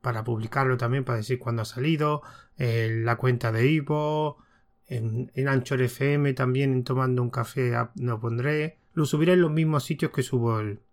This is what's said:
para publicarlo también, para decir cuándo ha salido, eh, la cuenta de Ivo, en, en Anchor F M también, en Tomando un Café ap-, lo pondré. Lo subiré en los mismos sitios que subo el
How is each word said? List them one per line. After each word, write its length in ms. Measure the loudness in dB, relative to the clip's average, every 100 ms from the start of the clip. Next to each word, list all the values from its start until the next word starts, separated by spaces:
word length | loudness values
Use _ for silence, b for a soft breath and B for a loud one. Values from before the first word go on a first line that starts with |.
para 220 | -2 -4
publicarlo 540 | -4 -4 -2 0 0 0
también, 260 | 0 0
para 140 | -2 -4
decir 220 | -2 -4
cuándo 240 | -2 -4
ha 20 | -4
salido, 560 | -2 0 2 0 0 B B B -4
eh, 440 | 0 0 0 0
la 120 | 0 2
cuenta 360 | 2 2 0
de 160 | 2 4
Ivo, 720 | 2 0 -2 0 -2 -2 -6 b b b _ _
en, 460 | -4 -2 -4 -4
en 140 | -2 2
Anchor 340 | 2 2 0
F 320 | 0 0 0
M 200 | 2 2
también, 400 | 2 0 2 2
en 100 | 2
Tomando 400 | 0 0 2 0
un 80 | 0
Café 440 | -2 -4 -2 0 0
ap-, 220 | -4 -4
lo 220 | -4 -2
pondré. 580 | -4 -2 -2 -2 -4 -8 _
Lo 120 | -2 0
subiré 280 | 2 4
en 80 | 6
los 100 | 4
mismos 340 | 2 2 0 -2
sitios 260 | -2 -2
que 100 | -2
subo 380 | -2 0 0 0
el 200 | -4 -8 _